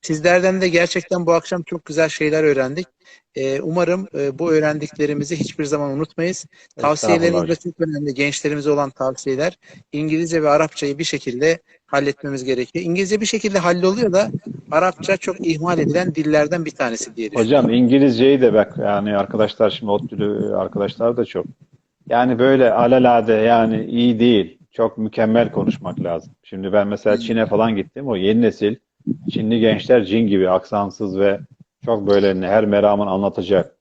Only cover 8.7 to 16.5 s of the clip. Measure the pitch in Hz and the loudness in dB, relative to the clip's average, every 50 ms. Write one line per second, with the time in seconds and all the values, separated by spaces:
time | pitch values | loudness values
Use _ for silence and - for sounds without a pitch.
8.7 | 147 143 143 135 131 _ 135 131 131 - - 143 131 131 151 175 180 _ _ - | 0 0 0 -4 -4 _ -4 -4 -4 -6 -6 -6 -4 -2 -2 -4 -6 _ _ -20
9.7 | - - _ _ - 147 151 156 151 156 170 160 165 165 156 151 143 151 160 156 | -20 -20 _ _ -6 -6 -4 -2 -2 -2 -2 -2 -2 0 2 2 2 2 0 -4
10.7 | - - - 143 139 139 165 - - 139 - - 120 123 143 160 165 165 _ _ | -4 -6 -6 -6 -4 -4 -6 -6 -6 -6 -6 -6 -6 -2 0 0 0 -2 _ _
11.7 | _ _ _ _ - 139 139 143 139 _ - 143 139 135 127 131 131 123 123 - | _ _ _ _ -2 -2 -2 -2 -4 _ -8 -8 -8 -6 -4 -4 -2 -2 -4 -6
12.7 | _ 165 180 170 170 180 196 185 208 214 220 202 - 220 - 214 196 196 165 175 | _ -8 -4 -2 -2 -2 -2 -2 -2 -2 -2 -2 -4 -2 -4 -2 -2 0 0 0
13.7 | 175 180 175 185 196 226 247 208 175 190 208 - - - _ - - 131 - - | 0 2 2 0 0 0 -2 0 2 2 0 0 -4 -8 _ -10 -14 -14 -10 -2
14.7 | - 156 175 185 180 _ - - 196 190 - - 180 - - 170 160 156 156 175 | 0 2 2 0 -2 _ -2 -2 -2 -2 -2 -8 -8 -4 -2 -4 -2 -2 -2 -2
15.7 | 175 165 151 139 147 170 185 180 151 156 156 151 151 151 151 147 | 0 0 0 0 0 0 -2 -2 -4 -4 -2 0 2 2 2 0